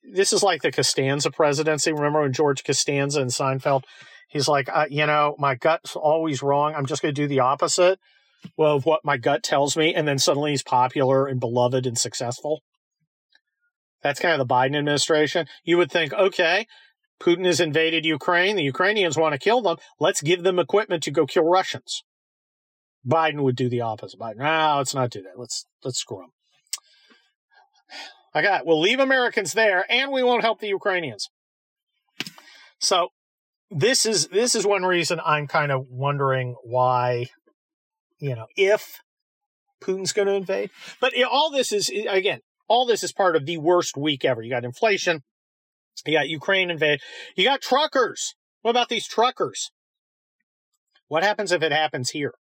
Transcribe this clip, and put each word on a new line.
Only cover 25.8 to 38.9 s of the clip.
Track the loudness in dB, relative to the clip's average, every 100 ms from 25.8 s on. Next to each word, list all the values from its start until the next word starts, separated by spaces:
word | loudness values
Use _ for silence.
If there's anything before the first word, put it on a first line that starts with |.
let's | -8 -8
screw | -8 -12
'em." | -14 _ _ _ _ -14 _ _ _ _ _ _ _ _ _ _ _ -20 -20 -20 _
I | 0
got, | 2 0
we'll | 2 2
leave | 2 2
Americans | 2 2 2 -2 -2
there, | 2 4 4 0
and | -2 0
we | 0
won't | 2 2
help | 2 -2
the | -2
Ukrainians. | -2 0 -2 -4 -8 -14 _ _ _ _ _ _ _ _ _ -14 -14 -20 -20 -20 _
So | 0 0 0 _ _ _ _ _ _
this | 0 2 2 0
is, | 0 0
this | 0 0
is | 0 2
one | 2
reason | 2 0 0 -2
I'm | 0 -2 0
kind | -2 0
of | -2 -4
wondering | -6 -4 -2 0 0 -4 -10
why, | -4 0 2 2 0 -2 -6 _ _ _ _ _ _ _ _ _
you | -8
know, | -8 -10 -2
if | 2 2 -2